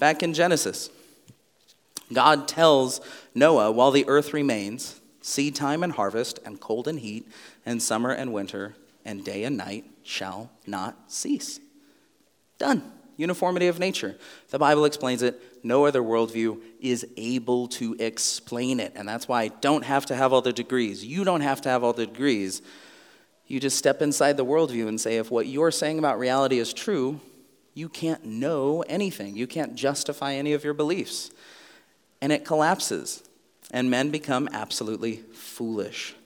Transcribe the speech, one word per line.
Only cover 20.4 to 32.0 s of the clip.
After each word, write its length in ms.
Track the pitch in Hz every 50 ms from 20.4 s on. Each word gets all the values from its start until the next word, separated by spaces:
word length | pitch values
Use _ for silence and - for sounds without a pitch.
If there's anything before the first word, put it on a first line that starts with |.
the 140 | 117 127 120
degrees. 500 | 110 117 - 127 127 120 107 98 98 104
You 180 | 113 147 185 196
don't 200 | 185 180 160 143
have 180 | 143 135 135
to 80 | - 143
have 160 | 127 123 120
all 80 | 120 117
the 140 | 117 113
degrees. 560 | 104 110 120 131 143 123 104 98 92 92 - - - - - - - - - - - _ _ _ _ _ _ _
You 140 | _ 131 131
just 160 | 139 135 131
step 240 | - - 143 135 -
inside 380 | - 147 143 - 143 143 147 139
the 60 | 131
worldview 420 | 123 143 160 165 147 123 117 113 110
and 100 | 107 110
say, 200 | - 113 113 113
"If 120 | 110 113
what 160 | 123 117 113
you're 240 | 127 135 139 160 165
saying 280 | 156 - 170 151 156 156
about 200 | 156 143 127 104
reality 400 | 127 127 127 135 139 135 131 120
is 140 | 117 113 -
true, 480 | - - - 208 156 123 131 151 147 - - - - - _ _ _ _ _ _
you 160 | 143 160 160
can't 340 | - - 165 160 160 - -
know 580 | 113 110 113 131 151 165 143 131 139 151 165 - -
anything. 480 | 151 185 202 190 - - 104 98 101
You 100 | 104 123
can't 280 | 127 - 165 147 123 117
justify 580 | 120 123 135 139 139 - - 143 - 143 139 139
any 220 | 139 139 147 147
of 100 | 143 139
your 80 | 147 147
beliefs." 580 | 147 151 147 175 196 - - - - - - - - - - - - - - - - _ _ _ _